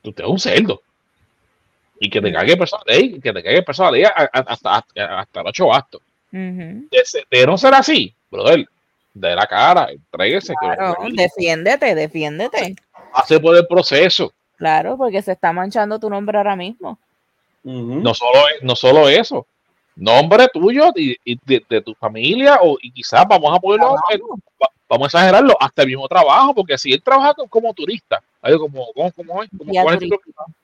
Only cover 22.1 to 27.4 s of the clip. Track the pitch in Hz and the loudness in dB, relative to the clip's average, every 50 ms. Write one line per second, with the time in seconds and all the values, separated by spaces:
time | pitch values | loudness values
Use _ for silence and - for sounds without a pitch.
22.1 | 110 110 117 147 202 247 269 285 285 240 180 165 139 - - 123 127 127 117 - | -6 -4 -4 -2 -2 2 4 4 4 6 4 2 2 -2 -8 -16 _ -16 -10 0
23.1 | - 123 175 202 214 180 151 151 165 185 185 190 208 214 240 262 277 285 - 180 | 2 2 4 4 4 2 2 2 0 0 0 0 2 2 2 2 2 0 -2 -2
24.1 | 214 196 226 - - 196 _ _ _ _ 135 - _ _ _ _ 120 120 139 139 | -4 -4 -6 -12 -16 -16 _ _ _ _ -4 -4 _ _ _ _ -2 -2 -2 0
25.1 | - 170 185 185 185 214 277 269 208 - 139 135 _ - 143 131 131 135 135 135 | 2 2 4 6 6 6 6 6 4 4 2 -2 _ 0 0 0 0 -8 -8 -10
26.1 | 170 180 160 139 143 214 269 285 277 226 190 165 139 131 - 143 127 151 _ 254 | -10 -6 0 2 2 4 2 2 0 -4 -4 -4 -6 -6 -2 -2 -2 -2 _ 0
27.1 | 269 269 277 294 294 - | 0 2 2 0 -2 -2